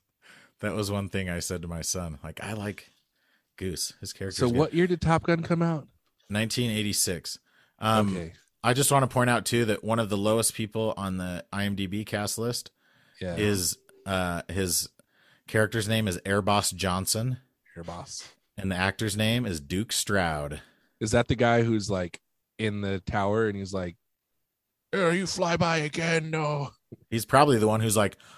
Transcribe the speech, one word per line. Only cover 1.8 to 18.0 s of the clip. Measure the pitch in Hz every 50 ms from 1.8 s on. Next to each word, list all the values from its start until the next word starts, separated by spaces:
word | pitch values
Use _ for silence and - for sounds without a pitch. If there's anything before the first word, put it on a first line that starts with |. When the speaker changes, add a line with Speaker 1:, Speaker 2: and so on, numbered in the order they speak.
Speaker 1:
son. | 80 - - 95 87 82 76 - -
Like, | 80 78 -
"I | - - 110
like | 107 101 104 95 - - - _ _ _ _ _ _ _ _ _ _ _ _ _
Goose. | - 92 95 95 - - - - -
His | 104 -
character's | - - 98 98 92 -
Speaker 2:
So | 131 120
Speaker 1:
good." | 120
Speaker 2:
what | 131 160 - -
year | 165 180 180
did | 180 160
Top | - 160 165 156 -
Gun | - 170 165
come | 165 - 175 165
out? | 170 170 165 147 120 - _ _ _ _ _ _ _ -
Speaker 1:
Nineteen | 101 104 113 110 - 127 123 117
eighty-six. | 107 107 104 104 95 - - 98 90 80 - - - - _ _ _ _ _ _ _ -
Um, | 107 110 110 110 104 101 95
Speaker 2:
Okay. | 90 82 82 - - _ _ _ _ -
Speaker 1:
I | 117 123
just | 135 139 -
wanna | 143 139 131
point | 123 - 127 123 123
out, | 120 110 98
too, | - 123 120 117
that | 107 101 - -
one | 107 113 117
of | 113 95
the | 104
lowest | 98 101 107 110 113 110 - -
people | - 110 101 - 110 110 107 -
on | - 98 95 92 92
the | 90 90 87 85 - -
I | - 98 101
M | 101 101
D | 95 98
B | 92 98 107 107
cast | - 113 104 104 98 - 110
list | 113 120 120 - - - _ _ _ _ _ _ _ _ _ -
Speaker 2:
Yeah. | 95 90 85
Speaker 1:
is, | 104 104 104 101 95 87 - - - _ _ - - -
uh, | 95 95 92 90 90 87 82 - -
his | 87 98 95 90 80 - - - _ _ _ _ _ _ _ _ _ _ _
character's | - - 110 110 101 - 113 98
name | 104 113 110 110 98
is | 87 87 -
Air | 98 98 104
Boss | 95 104 101 104 98 -
Johnson. | 95 85 95 92 90 92 95 - - 107 117 127 127 127 - _ _ _ _ _ -
Speaker 2:
Air | - -
Boss. | - - -